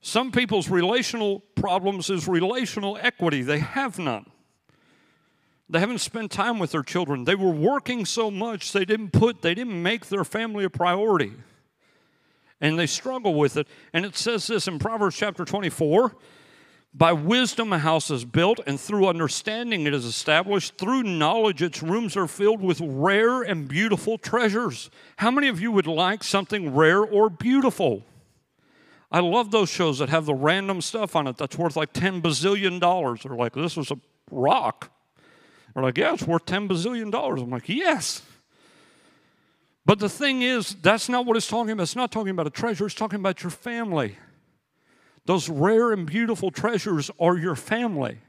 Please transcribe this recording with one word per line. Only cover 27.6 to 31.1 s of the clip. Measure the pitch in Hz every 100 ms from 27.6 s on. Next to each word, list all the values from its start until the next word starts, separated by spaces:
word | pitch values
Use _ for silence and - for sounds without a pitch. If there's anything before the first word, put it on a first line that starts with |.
| 262 - 170 101 - _ _ _ _ _ _ _ _ _ _
I | 160
love | 175 214 220
those | 214 180
shows | - 165 131
that | 139
have | 160 151
the |
random | 135 147 185 196 190
stuff | 156 226 208